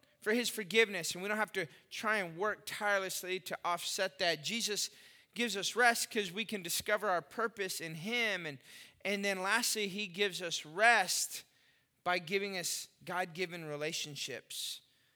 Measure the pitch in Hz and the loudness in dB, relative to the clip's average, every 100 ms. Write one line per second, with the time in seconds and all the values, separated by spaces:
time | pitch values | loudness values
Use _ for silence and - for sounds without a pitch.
0 | _ _ 208 233 233 - 185 220 220 190 | _ _ 0 2 2 -2 2 4 4 2
1 | 160 175 196 214 208 196 160 - - - | -4 -4 -2 -2 -2 -2 -4 -6 -14 -4
2 | 220 214 175 165 208 202 - - 208 202 | 0 0 0 -2 -2 -2 -6 -2 2 2
3 | 190 - 180 185 - - 170 170 - - | 2 -4 -4 -4 -4 -4 0 0 -2 -2
4 | 190 - 175 160 147 226 208 202 - - | -2 0 2 2 0 -2 -2 -2 -4 -6
5 | - - _ - 240 196 175 208 240 226 | -20 -20 _ -2 -2 0 -2 4 6 6
6 | - 226 196 185 214 208 170 - - 214 | 0 -2 -2 -2 -4 -4 -2 -2 0 0
7 | 202 175 156 - 226 - 185 - 165 160 | 2 0 0 -2 -2 -2 -4 -4 -6 -6
8 | 185 240 226 185 165 139 - - - - | -4 0 0 0 -4 -10 -14 -20 -20 -8
9 | 185 202 202 190 190 220 233 220 202 190 | -2 0 0 0 2 2 2 0 0 -2
10 | 208 170 202 165 175 - 151 165 226 226 | -4 0 0 0 -4 -4 -6 4 8 8
11 | 180 - - - - _ _ _ _ _ | 6 0 -2 -6 -14 _ _ _ _ _
12 | - 180 165 196 196 190 165 - - _ | 0 0 2 0 0 -4 -4 -4 -8 _
13 | 143 180 185 160 180 175 160 147 151 170 | -6 -2 -2 -2 -4 -4 -6 -4 -2 -2
14 | 151 143 - 120 - - - - _ _ | -6 -6 -8 -8 -10 -8 -8 -8 _ _
15 | _ | _